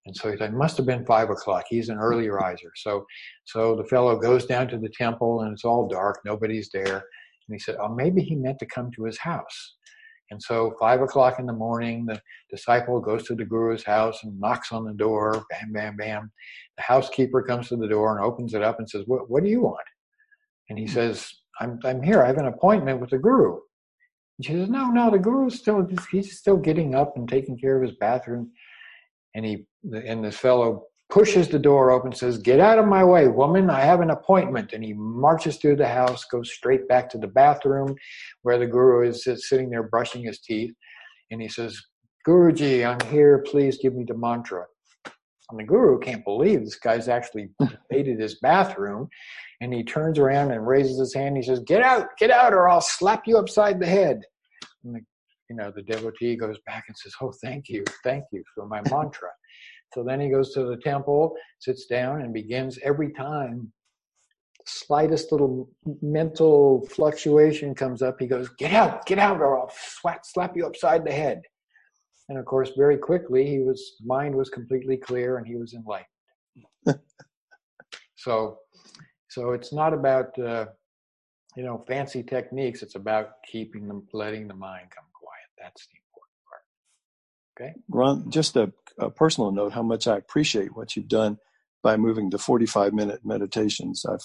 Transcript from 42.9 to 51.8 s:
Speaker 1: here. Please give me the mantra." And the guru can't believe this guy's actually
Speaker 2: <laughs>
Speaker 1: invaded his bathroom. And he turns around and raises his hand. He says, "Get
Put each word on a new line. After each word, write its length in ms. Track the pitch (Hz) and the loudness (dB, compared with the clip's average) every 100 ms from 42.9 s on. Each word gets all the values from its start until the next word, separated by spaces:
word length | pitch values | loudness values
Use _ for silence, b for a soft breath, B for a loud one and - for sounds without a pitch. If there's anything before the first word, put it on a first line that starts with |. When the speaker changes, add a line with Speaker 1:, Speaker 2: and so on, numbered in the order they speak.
| 123 - | -2 0
Speaker 1:
here. 280 | 147 147 139 - | 6 8 8 4
Please 300 | 143 139 131 | 2 2 0
give 160 | 131 | -2
me 100 | 123 117 | -2 -6
the 80 | 113 | -6
mantra." 480 | 117 120 117 92 90 _ _ _ - - _ _ - | -4 -4 -6 -10 -10 _ _ _ -20 -20 _ _ -16
And 80 | 113 | -14
the 40 | |
guru 340 | 107 233 233 123 | 0 4 6 4
can't 260 | - 117 | 0 -8
believe 360 | - 104 170 190 | -6 0 2 2
this 180 | 107 - | -2 -6
guy's 300 | 117 117 120 | -2 -2 0
actually 420 | 120 123 107 101 - | -2 -4 -10 -12 -2
Speaker 2:
<laughs> 300 | 139 - _ | -2 -2 _
Speaker 1:
invaded 300 | 131 139 117 | -2 0 -2
his 160 | 107 - | -4 -2
bathroom. 680 | 127 180 190 - 101 101 139 B B B B B | 2 2 2 -2 -8 -6 -10 B B B B B
And 140 | 123 | -8
he 80 | 123 | -6
turns 340 | 113 - 160 151 | -4 -2 0 2
around 340 | 135 139 143 | 4 2 0
and 140 | 117 110 | -2 2
raises 320 | 135 135 131 | 4 2 0
his 140 | 131 | -2
hand. 220 | 135 139 139 | -2 -4 -2
He 60 | |
says, 160 | 123 127 | -2 -2
"Get 220 | 113 185 | 2 4